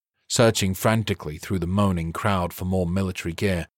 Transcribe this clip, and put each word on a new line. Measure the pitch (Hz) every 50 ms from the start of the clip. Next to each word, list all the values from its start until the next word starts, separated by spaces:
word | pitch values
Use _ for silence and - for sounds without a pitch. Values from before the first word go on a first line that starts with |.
| _ _ _ _ _
searching | - - - 120 113 107 - 104 95 92
frantically | - - 113 110 113 107 - 95 - - 78 76 78
through | - - 98 90
the | 85 87
moaning | 92 101 101 98 90 85 80 82 82
crowd | - - 107 98 92 87 85 -
for | - 92
more | 90 95 95 90 85
military | 90 98 98 92 90 - - 85 82
gear | - 104 98 92 85 80 - _